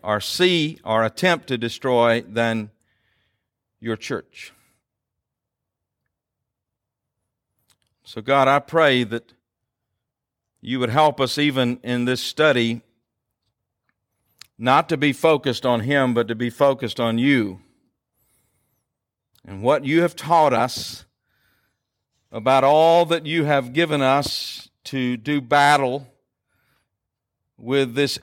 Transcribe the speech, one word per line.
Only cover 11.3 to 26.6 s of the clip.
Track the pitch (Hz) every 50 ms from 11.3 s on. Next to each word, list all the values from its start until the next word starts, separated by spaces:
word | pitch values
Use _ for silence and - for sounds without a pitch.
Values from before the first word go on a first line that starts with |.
| -
even | 147 147 147 131 131 127 120 123 - -
in | 120 123 123 120
this | 123 127 120
study | - - - - 151 156 135 123 117 113 117 117 - _ _ _ _ _ _ _ _ _ _ _ _ _ _ _ _ _ _ _ _ _ _ _ _ _ _ _ _ _ _ _ - _ _ -
not | 113 127 135 156 165 -
to | 165
be | 135 147 147 127
focused | - - 160 156 139 - 143 117 - -
on | 127 123 113
him, | 107 131 143 143 131 127 117
but | 120 113
to | 107 117
be | 107 123 120
focused | - - 143 139 135 135 127 107 - -
on | 117 117 113
you | 117 127 143 139 123 107 95 92 95 - _ _ _ _ _ _ _ _ _ _ _ _ _ _ _ _ _ _ _ _ _ _ _ _ _ _ _ _ _ _ _ _ _ _ _ _
and | - 98 95
what | 104 127 151 147 147
you | 131 156 170
have | 175 165 -
taught | - - 156 175 165 156 143
us | 123 123 123 127 - - - - - - - _ _ _ _ _ _ _ _ _ _ _ _ _ _ _ _ _ _ _ _ _ _ _ _ _
about | - 110 107 127 135 135 135
all | 139 151 156 160 165 165 175 170
that | 156 170 165 160
you | 147 160 165 147
have | 151 147 139 123 123
given | 127 156 170 156 151 143
us | 135 131 135 143 139 - - - - - - - - - _ _ _
to | - 139 135 127 123 123
do | 113 107 147 147 143
battle | 123 117 147 143 143 143 147 139 135 123 127 143 135 - _ _ _ _ _ _ _ _ _ _